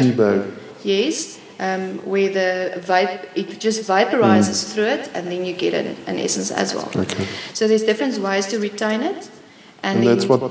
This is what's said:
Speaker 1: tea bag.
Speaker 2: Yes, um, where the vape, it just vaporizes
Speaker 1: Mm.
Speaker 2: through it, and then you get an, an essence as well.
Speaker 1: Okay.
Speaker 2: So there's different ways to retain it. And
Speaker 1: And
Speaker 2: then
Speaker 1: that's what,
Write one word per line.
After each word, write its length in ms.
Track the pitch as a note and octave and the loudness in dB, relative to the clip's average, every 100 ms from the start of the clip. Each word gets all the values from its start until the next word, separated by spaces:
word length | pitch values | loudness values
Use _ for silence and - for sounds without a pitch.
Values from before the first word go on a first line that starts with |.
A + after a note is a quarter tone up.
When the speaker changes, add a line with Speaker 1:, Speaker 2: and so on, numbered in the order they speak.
Speaker 1:
tea 80 | B2+ | 4
bag. 300 | A#2 G#2+ G2 G2 - - - | 4 4 4 -2 -10 -16 -8
Speaker 2:
Yes, 560 | G#3 G3 C4 D#4+ - - - - | -2 0 0 -2 -6 -12 -18 -8
um, 380 | F#3+ F#3+ F#3+ E3+ | -4 -4 -4 -8
where 240 | G3 G3 G3 | -4 0 2
the 520 | F#3+ F#3 F#3 F#3 F3 | 2 0 0 -4 -6
vape, 360 | E3+ F#3 F#3+ G3 - E3 | 0 2 2 -2 -6 -6
it 240 | - - | -6 -2
just 260 | A3 G#3+ G#3+ | -2 0 2
vaporizes 760 | F#3+ A#3 C#4+ G3+ G#3 G3 G3+ | 2 4 4 6 6 4 0
Speaker 1:
Mm. 80 | - | -4
Speaker 2:
through 120 | G#3+ G#3+ D4 | -2 0 0
it, 140 | C#4 | -4
and 160 | - F3 | -8 -6
then 140 | F3+ | -4
you 100 | F3+ | -4
get 200 | F3 E3+ | -2 -2
an, 200 | E3+ D#3 - - | 0 -4 -6 -6
an 100 | F3 | -4
essence 320 | - - F#2+ | -2 -2 -2
as 240 | - F#2+ | -2 -2
well. 160 | - - - | -2 -4 -4
Speaker 1:
Okay. 280 | F#2+ - F#2+ - - | -2 -2 -6 -6 -8
Speaker 2:
So 140 | - A3 | -2 2
there's 160 | A3 | 4
different 340 | A3 G#3+ C#4+ A3 | 2 0 0 -2
ways 280 | G3 G3 G3 | -2 0 0
to 100 | A3+ | -2
retain 440 | G#3 G#3 G#3+ A3 | -4 -2 -2 -2
it. 280 | D4+ G4+ - - - - - - | -2 -6 -12 -18 -20 -20 -20 -10
And 140 | G2 A2+ | -2 2
Speaker 1:
And 80 | A#2 | 4
Speaker 2:
then 100 | A2+ | 4
Speaker 1:
that's 120 | - | 4
what, 120 | B2+ B2+ | 2 2